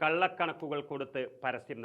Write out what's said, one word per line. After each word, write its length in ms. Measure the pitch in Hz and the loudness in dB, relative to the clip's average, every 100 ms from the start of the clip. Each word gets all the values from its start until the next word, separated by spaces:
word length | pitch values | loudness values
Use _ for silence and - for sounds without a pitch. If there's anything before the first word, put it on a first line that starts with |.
കള്ളക്കണക്കുകൾ 760 | 156 165 185 180 165 156 156 147 143 | 2 4 4 2 0 0 -4 -4 -4
കൊടുത്ത് 320 | 139 135 135 123 - | -6 -4 -4 -4 -2
പരസ്യം 360 | 131 123 117 120 | -2 -2 -6 -8